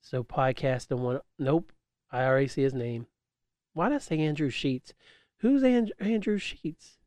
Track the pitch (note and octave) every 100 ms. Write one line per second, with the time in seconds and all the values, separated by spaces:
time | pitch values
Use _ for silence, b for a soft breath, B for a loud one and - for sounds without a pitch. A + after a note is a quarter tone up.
0 | - C3 A#2 - C3 B2+ C#3 B2+ - B2
1 | B2 B2+ - _ C3+ D#3+ - _ _ _
2 | _ B2 C3 C3+ C#3 - C3+ C3 A#2 A#2
3 | A2+ _ _ _ _ _ _ - F#3+ D4
4 | - D#3+ D#3 D3 D3 - C#3+ B2+ - -
5 | b b b b A3 C#4 C4 B3 A3 -
6 | G3+ A3+ G#3 G#3 - - D#3+ D#3 - _